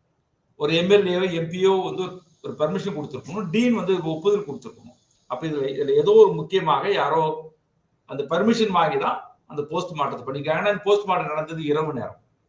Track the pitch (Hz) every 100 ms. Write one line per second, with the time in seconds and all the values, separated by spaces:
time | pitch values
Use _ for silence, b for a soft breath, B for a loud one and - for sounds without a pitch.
0 | _ _ _ _ _ - 151 165 180 202
1 | 185 180 185 165 165 180 190 190 175 -
2 | 180 - - _ - - 151 190 - 147
3 | 147 127 - 190 180 208 247 214 180 185
4 | 160 156 190 208 - 127 - - - _
5 | _ _ - 127 160 147 135 - 135 143
6 | 165 220 190 160 156 190 160 139 180 180
7 | 143 160 156 156 - _ _ _ _ _
8 | - 139 143 170 214 226 208 175 156 139
9 | - - - _ - 156 143 175 180 151
10 | 139 - - 147 147 165 202 196 196 202
11 | 196 180 156 156 156 160 147 151 151 131
12 | 104 - _ _